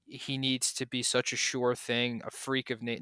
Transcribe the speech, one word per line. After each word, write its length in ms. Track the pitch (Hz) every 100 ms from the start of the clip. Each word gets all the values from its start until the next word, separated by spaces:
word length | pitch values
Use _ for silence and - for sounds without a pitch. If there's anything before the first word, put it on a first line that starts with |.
| -
he 320 | 127 - 135
needs 340 | 131 127 -
to 120 | - 123
be 160 | 127
such 300 | 120 123 -
a 20 | 117
sure 380 | - 131 123
thing, 480 | 120 - 120 123 117 -
a 40 |
freak 400 | - - 135 123
of 120 | 117
na-, 140 | 117 117